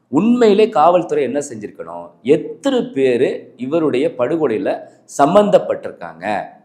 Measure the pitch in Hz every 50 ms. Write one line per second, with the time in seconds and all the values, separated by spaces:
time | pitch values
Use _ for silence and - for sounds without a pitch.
0 | _ _ - 156 202 233 240 247 233 214 196 208 214 - - 151 151 170 180 180
1 | 165 - 151 151 139 120 131 143 139 - 120 107 101 - - - 82 82 85 87
2 | 85 85 - _ - 120 156 160 - - - - - 277 262 240 - - - 135
3 | 135 127 120 117 139 180 226 - - - - - 123 131 156 170 160 143 123 123
4 | 147 - - - 123 131 165 165 156 131 110 101 95 127 165 - - - _ _
5 | _ - - - 143 151 185 208 208 196 180 175 - - 104 - - 98 82 -
6 | - 85 80 80 87 104 104 92 - - - -